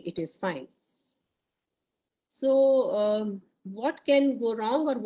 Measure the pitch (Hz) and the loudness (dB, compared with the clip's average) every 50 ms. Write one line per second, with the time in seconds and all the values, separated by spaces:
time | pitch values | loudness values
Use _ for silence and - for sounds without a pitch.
0 | - 175 - 175 165 160 - - - 185 160 135 135 - _ _ _ _ _ _ | -8 -8 -8 -8 -8 -8 -8 -6 -6 -6 -6 -6 -12 -16 _ _ _ _ _ _
1 | _ _ _ _ _ _ _ _ _ _ _ _ _ _ _ _ _ _ _ _ | _ _ _ _ _ _ _ _ _ _ _ _ _ _ _ _ _ _ _ _
2 | _ _ _ _ _ _ - - 269 269 269 269 269 269 269 262 247 - 185 208 | _ _ _ _ _ _ -10 -2 0 2 4 4 6 6 4 4 2 0 0 0
3 | 208 208 214 214 214 208 196 190 - _ _ _ _ 190 190 208 240 302 311 - | 0 0 0 0 -2 -4 -8 -10 -14 _ _ _ _ -16 -12 -6 -4 -4 -6 -4
4 | - - 277 277 277 277 247 214 233 226 220 220 220 226 254 311 311 294 262 233 | 0 2 4 4 4 2 0 0 -2 -2 -2 -2 -2 -2 0 0 0 -2 -2 -4
5 | 208 | -4